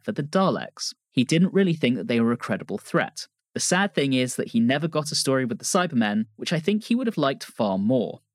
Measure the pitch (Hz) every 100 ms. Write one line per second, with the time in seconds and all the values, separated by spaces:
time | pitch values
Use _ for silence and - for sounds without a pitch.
0 | - 107 147 190 190 98 60 - - -
1 | _ - 123 160 185 190 190 160 120 123
2 | 113 117 117 120 - 95 - 98 - 165
3 | - - - _ _ - - 180 202 -
4 | 139 131 127 - - 117 117 143 160 151
5 | 151 143 - 135 123 110 - 190 180 127
6 | 104 104 110 - - 165 165 208 - 233
7 | 233 214 139 127 - - 107 95 104 131
8 | 98 - _